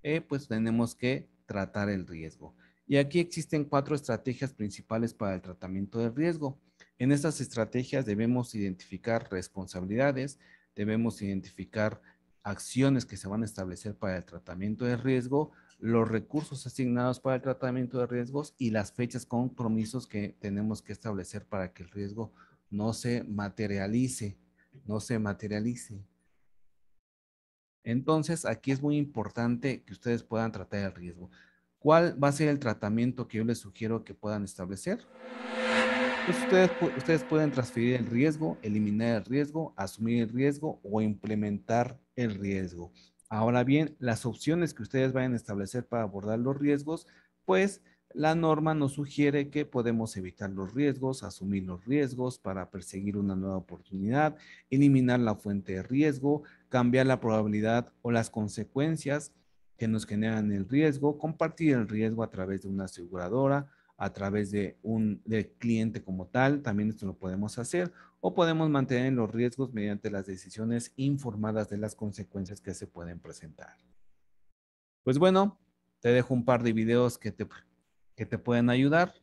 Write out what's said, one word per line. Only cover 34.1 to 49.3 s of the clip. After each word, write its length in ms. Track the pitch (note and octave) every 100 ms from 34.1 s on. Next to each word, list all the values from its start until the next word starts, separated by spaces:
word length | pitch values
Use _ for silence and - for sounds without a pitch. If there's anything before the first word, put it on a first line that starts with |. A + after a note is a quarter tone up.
puedan 300 | F#2+ G#2+ G#2+
establecer? 600 | G2 - F#2 G2 - A#3 - - - - - B3+ B3+ B3+ B3+ B3+ B3+ B3 A#3+
Pues 160 | F3
ustedes 300 | - F#3 F#3
pu-, 260 | - E3 B2+
ustedes 260 | D3 E3
pueden 280 | E3 D#3 D3+
transferir 440 | C3+ A#2+ A#2+ A#2+ B2+
el 100 | A2
riesgo, 500 | A#2 D3+ D3+ D#3+ -
eliminar 540 | A2 G#2 G#2+ G#2 A#2 A2+
el 80 | F#2+
riesgo, 480 | C3+ D3 D#3 D#3 -
asumir 480 | G2 - A2+ A#2+
el 60 | A2+
riesgo 500 | B2 C#3 C#3+ D#3 -
o 180 | G2+ G#2+
implementar 1000 | G#2+ G2+ G#2+ G#2+ G#2 G#2 - A2+ A#2+ - _ -
el 180 | A#2+ G2
riesgo. 560 | G2 G2 F2+ F2 E2+ _ _ _ _
Ahora 340 | G#2+ A2+ B2
bien, 320 | B2 D3 D#3 -
las 260 | B2+ A2+ B2
opciones 480 | G#2+ - E3+ E3
que 100 | -
ustedes 280 | A2 C3 C3
vayan 220 | C3 B2+
a 40 | A#2
establecer 500 | - G2+ G2 B2 A#2+
para 160 | A#2+
abordar 360 | G#2+ G2 G#2 A2+
los 180 | B2 C#3
riesgos, 500 | C#3+ C#3+ C#3+ E3 - _ _ _
pues 380 | - F#3 G3+ - _ _ _
la 220 | - D3+ E3
norma 380 | E3 D#3 D#3
nos 200 | D#3 C#3
sugiere 560 | C#3 C#3+ - D3